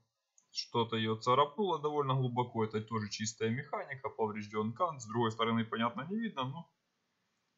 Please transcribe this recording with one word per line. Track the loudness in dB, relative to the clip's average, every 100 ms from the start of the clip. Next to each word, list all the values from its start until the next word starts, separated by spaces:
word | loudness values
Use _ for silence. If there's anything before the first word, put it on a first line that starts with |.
| _ _ _ _ _
что-то | -10 -2 0 0 0
ее | 0
царапнуло | 0 4 4 4 2 0 2
довольно | 0 2 2
глубоко. | 2 2 0 0 0
Это | 0 0
тоже | -2 -4 -4
чистая | -4 -4 0 0
механика, | 0 -2 -6 -6 -8 -6
поврежден | -2 -2 -2 -4 -2 -2
кант. | 0 0 -2
С |
другой | -4 2 2
стороны, | 2 2 2
понятно, | 2 0 0 0 -4
не | -4
видно, | -4 -4
но | -6 -6 -12 _ _ _ _ _ _ _ _